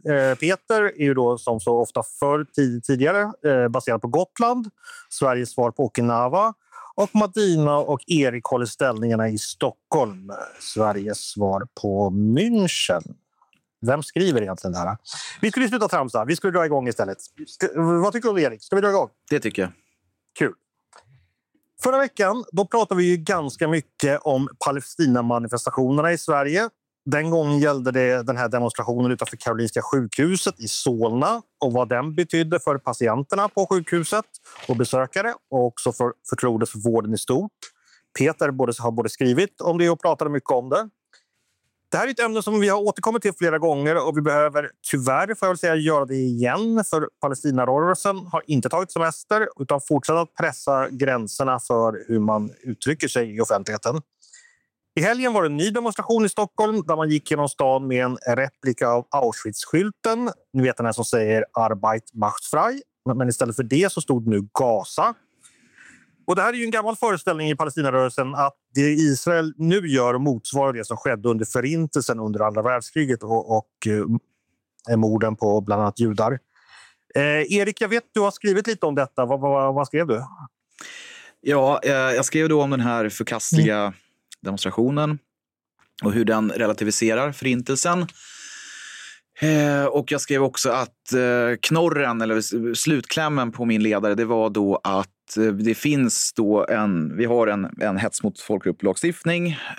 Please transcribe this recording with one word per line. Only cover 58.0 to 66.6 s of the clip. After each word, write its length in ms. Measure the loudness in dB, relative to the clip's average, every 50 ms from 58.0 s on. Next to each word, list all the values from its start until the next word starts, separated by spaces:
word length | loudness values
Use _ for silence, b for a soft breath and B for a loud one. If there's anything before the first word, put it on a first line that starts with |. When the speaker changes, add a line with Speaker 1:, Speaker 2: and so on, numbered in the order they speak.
| 0
Speaker 1:
en 120 | 0 -2 -4 -2 -2 0
replika 520 | 0 0 -2 -4 _ -4 -2 -2 0 2 2
av 180 | 2 0 0 -2
Auschwitz-skylten. 1200 | -2 0 0 0 -2 -4 -8 -8 -8 -8 -6 -2 0 0 0 -2 -4 _ -2 -2 -2 -2 -2 -4 -6 -10 _ _ -2
Ni 100 | 0 2
vet, 140 | 2 0 0
den 80 | -2
här 80 | -4 -2
som 120 | -4 -2
säger 400 | 0 0 2 2 2 2 2 0 0 -2
"Arbeit 600 | 0 0 0 0 0 0 0 0 0 -4 -8 -6
macht 320 | -2 -2 -2 -2 -4 -6
frei", 360 | -2 0 0 0 0 0 -4 -10 _ _ _ -4
men, 120 | -4 -2 0
men 120 | 0 0
istället 260 | 0 0 -2 -2 -2
för 80 | -4 -2
det 280 | 0 2 2 2 2
så 100 | 0 -2
stod 260 | -2 0 0 0 2 2
nu 200 | 0 0 0 -2 -2 0
"Gaza". 540 | 2 2 2 0 -2 -4 -2 0 0 0 -2 -4 _ _ _ _ b b b b b b b b b b b b b b b b _ -2
Och 80 | 0
det 60 | 0
här 120 | 2 0 0
är 40 |
ju 60 | -2